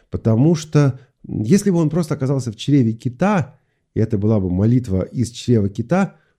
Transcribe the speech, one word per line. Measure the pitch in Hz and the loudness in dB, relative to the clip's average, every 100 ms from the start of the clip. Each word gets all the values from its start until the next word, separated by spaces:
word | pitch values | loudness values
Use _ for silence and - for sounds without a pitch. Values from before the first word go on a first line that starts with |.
| _ | _
Потому | - 113 110 151 160 | -4 0 2 2 2
что, | - 151 139 - - _ - | 0 2 2 -2 -12 _ -10
если | - 110 196 202 | -6 0 2 2
бы | 170 | 0
он | 156 | 0
просто | 160 160 139 | -2 -4 -4
оказался | 135 139 120 | -2 -2 -4
в | 101 | -6
чреве | - 143 113 | 0 2 2
кита, | 113 123 123 190 202 - - _ _ _ | -2 -6 -2 0 0 -4 -10 _ _ _
и | 101 | -4
это | 113 101 | -2 0
была | 104 110 | 0 0
бы | 92 | 0
молитва | 90 110 127 123 95 | 0 2 2 0 -2
из | - 135 110 | -2 -4 -6
чрева | - - 117 98 | -6 0 0 0
кита, | 98 120 180 196 - _ | -4 -2 -2 -2 -6 _